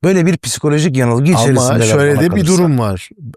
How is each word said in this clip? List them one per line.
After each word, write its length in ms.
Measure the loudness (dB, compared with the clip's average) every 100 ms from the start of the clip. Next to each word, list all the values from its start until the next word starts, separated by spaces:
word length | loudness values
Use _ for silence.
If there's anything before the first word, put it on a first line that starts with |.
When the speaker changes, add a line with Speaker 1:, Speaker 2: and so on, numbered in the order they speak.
Speaker 1:
Böyle 220 | -2 0 0
bir 120 | -2
psikolojik 600 | -6 -6 -2 0 0 0
yanılgı 340 | 0 0 2
Speaker 2:
ama 100 | 2
Speaker 1:
içerisindeler 440 | 2 2 2 0 2
Speaker 2:
şöyle 260 | 2 2 2
Speaker 1:
bana 60 |
Speaker 2:
de 40 | 0
bir 40 |
Speaker 1:
kalırsa. 240 | 0 0
Speaker 2:
durum 260 | 2 2 0
var. 300 | -2 -4 -10 -18 -20